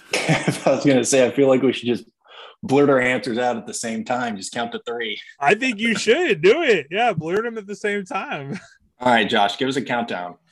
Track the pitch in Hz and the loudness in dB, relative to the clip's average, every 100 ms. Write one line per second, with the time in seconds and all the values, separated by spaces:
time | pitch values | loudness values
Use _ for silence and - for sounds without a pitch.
0 | - - - 156 - - - 135 143 131 | -8 -4 0 0 -2 -2 0 2 4 2
1 | 113 135 120 - 135 131 131 110 117 110 | 4 4 4 4 4 4 2 0 -2 -4
2 | - _ _ - - - 110 135 143 135 | -4 _ _ -20 -20 -14 0 4 4 4
3 | 127 127 123 113 123 113 104 104 113 113 | 2 0 -2 -2 -2 -2 -6 -8 -6 -6
4 | 110 123 120 101 98 123 117 113 - 117 | -4 -4 -4 -6 -8 -8 -8 -8 -8 -8
5 | 113 104 - - 143 214 262 202 233 214 | -6 -8 -14 -4 0 2 0 -2 -2 0
6 | - 285 349 175 175 294 311 190 135 190 | 2 2 2 2 4 4 4 0 0 -2
7 | 240 170 160 196 240 226 202 202 208 208 | 0 0 -2 -4 -4 -8 -12 -8 -4 -4
8 | 190 190 277 180 139 190 - _ _ - | -6 -8 -8 -8 -10 -12 -14 _ _ -4
9 | 127 117 98 110 101 - 131 135 110 120 | 2 2 2 2 2 0 -4 -4 -4 -4
10 | 113 92 87 85 _ | -4 -6 -8 -14 _